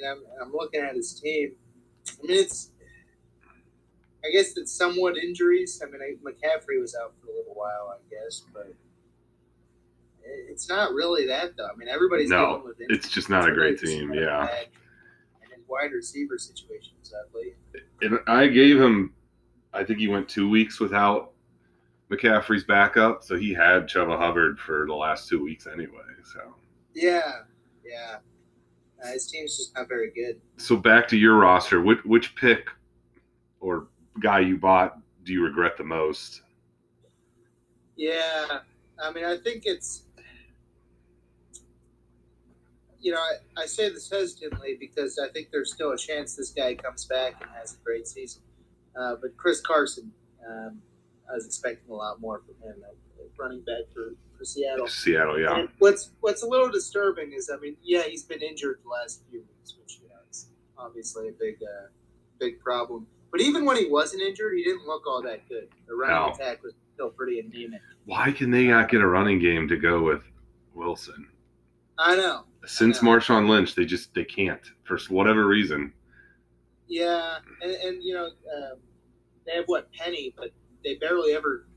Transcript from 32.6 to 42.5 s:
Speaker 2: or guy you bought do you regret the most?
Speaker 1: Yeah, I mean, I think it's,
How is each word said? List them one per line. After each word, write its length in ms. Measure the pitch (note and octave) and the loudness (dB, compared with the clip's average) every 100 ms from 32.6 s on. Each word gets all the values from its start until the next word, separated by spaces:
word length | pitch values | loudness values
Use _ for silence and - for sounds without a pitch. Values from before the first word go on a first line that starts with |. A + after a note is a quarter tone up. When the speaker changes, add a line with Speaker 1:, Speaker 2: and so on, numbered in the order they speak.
| - - _ _ _ _ _ _ _ _ | 0 -18 _ _ _ _ _ _ _ _
Speaker 2:
or 260 | F#2+ F2 - _ _ G#2+ | -4 -4 -6 _ _ -2
guy 200 | G#2+ G2 | 2 4
you 160 | F#2 F#2 | 4 2
bought 420 | F#2+ F#2 F2+ - _ _ | 6 6 4 -2 _ _
do 80 | F2 | -6
you 100 | F2+ | -2
regret 360 | E2+ D2+ E2+ - | 0 0 0 -2
the 60 | D#2 | -6
most? 560 | D#2+ D#2 D2+ - - _ _ _ _ _ _ _ _ _ _ _ _ _ _ _ - | -2 -2 -4 -12 -20 _ _ _ _ _ _ _ _ _ _ _ _ _ _ _ -6
Speaker 1:
Yeah, 500 | D#3 E3 D#3+ D#3 D3 C#3 - _ _ - | -4 -2 -2 -4 -6 -8 -12 _ _ -10
I 120 | D#3 | -8
mean, 100 | E3 | -6
I 140 | E3+ F3 | -4 -4
think 260 | A#3 A3+ G#3 | -4 -4 -4
it's, 380 | F3 - - _ _ - - _ _ _ _ _ _ _ _ _ _ _ - _ _ _ _ _ _ _ _ _ | -6 -8 -16 _ _ -20 -20 _ _ _ _ _ _ _ _ _ _ _ -20 _ _ _ _ _ _ _ _ _